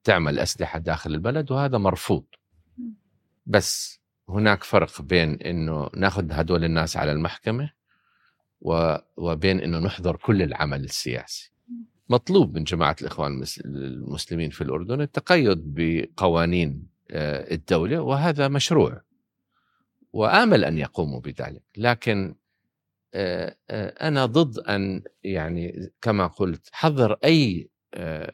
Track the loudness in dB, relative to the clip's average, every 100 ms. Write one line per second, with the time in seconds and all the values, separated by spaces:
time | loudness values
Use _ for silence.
0 | 4 4 4 0 -2 -2 -6 -6 -4 -4
1 | -4 -4 -2 -2 -2 -2 0 2 2 2
2 | 2 -2 -2 _ _ _ _ -14 -14 -14
3 | _ _ _ _ 2 2 2 -4 -8 -14
4 | _ _ -6 2 4 4 4 4 4 -2
5 | 2 4 4 0 -4 -2 -2 -2 -4 0
6 | 0 0 -2 -2 0 2 2 0 0 -2
7 | -2 0 -2 -4 -4 -4 -4 -10 _ _
8 | _ _ _ _ _ _ -2 0 2 0
9 | -6 -6 -4 0 2 0 0 -2 -2 -2
10 | -4 -2 0 2 2 -2 -2 -4 -6 -8
11 | -6 -8 -8 -16 -16 _ -18 -18 -18 _
12 | 0 0 2 2 2 0 -4 -2 -2 -2
13 | -6 -6 -6 -6 -8 -12 -10 -10 -8 -10
14 | -10 -10 -8 -6 -6 -6 -6 -4 -4 -4
15 | -4 -4 2 4 4 2 -2 -2 0 0
16 | -2 0 2 4 2 2 0 -4 -12 _
17 | -12 -6 -4 -4 -4 -6 0 2 2 -2
18 | -2 0 0 0 0 0 2 4 2 0
19 | _ _ _ _ _ _ _ _ _ _
20 | _ -2 4 6 6 6 4 0 -4 -4
21 | -4 -4 -10 -8 -10 -12 _ -2 0 0
22 | 0 -2 -2 -8 _ _ _ _ _ _
23 | _ -6 -4 -4 -6 -10 -10 -8 -8 -6
24 | -2 2 4 4 2 0 -4 -2 -2 -4
25 | -8 _ -6 -4 -2 -4 -6 -8 -12 -6
26 | 0 2 0 0 -2 -2 _ -2 0 4
27 | 4 4 6 6 4 0 -6 _ _ -10
28 | -8 -8 -10